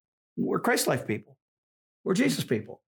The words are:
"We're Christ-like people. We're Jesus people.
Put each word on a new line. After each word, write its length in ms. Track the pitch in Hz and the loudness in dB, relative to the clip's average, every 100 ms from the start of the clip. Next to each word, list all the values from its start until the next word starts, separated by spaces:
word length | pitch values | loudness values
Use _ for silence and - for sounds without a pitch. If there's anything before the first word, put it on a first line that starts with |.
| _ _ _ - | _ _ _ -6
"We're 240 | - 175 | -2 0
Christ-like 460 | - - - 135 - | 0 0 2 0 -2
people. 300 | 104 - - _ _ _ _ _ _ | -6 -6 -20 _ _ _ _ _ _
We're 100 | - | 0
Jesus 300 | 190 269 - | 2 2 2
people. 380 | - 110 101 - | 0 -2 -2 -14